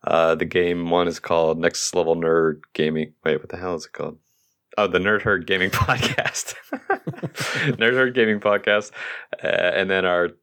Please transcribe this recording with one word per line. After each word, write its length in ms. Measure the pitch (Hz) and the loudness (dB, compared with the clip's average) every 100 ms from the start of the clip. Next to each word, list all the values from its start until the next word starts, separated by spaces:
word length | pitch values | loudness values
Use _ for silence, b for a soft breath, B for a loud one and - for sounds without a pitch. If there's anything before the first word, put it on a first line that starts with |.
Uh, 320 | - 82 82 | 0 2 4
the 120 | 80 82 | 2 0
game 440 | 90 87 87 85 | 0 0 0 0
one 200 | 87 87 | 2 0
is 100 | 80 | -2
called 400 | - 85 80 80 | -2 2 2 2
Next 340 | 85 - - | 0 -2 -4
Level 220 | 92 82 82 | -2 0 2
Nerd 460 | 82 82 80 76 _ | 2 2 2 -2 _
Gaming. 400 | - 78 80 78 _ - | -2 -2 0 -4 _ -2
Wait, 160 | 78 | -2
what 80 | - | -4
the 80 | 90 | -10
hell 180 | 92 85 | -6 -8
is 100 | - | -8
it 60 | |
called? 260 | - 73 - _ _ _ _ _ - | -10 -10 -10 _ _ _ _ _ -2
Oh, 100 | 101 | 0
the 120 | 90 | 2
Nerd 240 | 92 104 | 2 0
Herd 220 | 113 98 80 | 0 -2 0
Gaming 240 | 95 92 | -2 0
<laughs> 20 | |
Podcast. 800 | - - 127 - - - - - - | 0 0 0 -2 -2 -4 -4 -10 -12
<laughs> 80 | - | -12
Nerd 1200 | 285 - 392 - - - - - - 147 127 113 127 | -14 -6 -6 -6 -10 -10 -6 -6 -2 -2 2 2 4
Herd 180 | 131 | 2
Gaming 260 | 123 113 104 | 4 2 2
Podcast. 520 | 104 104 101 104 107 B B B B - | 2 2 2 0 0 B B B B -6
Uh, 40 | - | -2
and 420 | - 90 - 95 | 0 2 0 0
then 160 | 95 92 | 2 2
our 240 | 90 87 - | 2 0 -4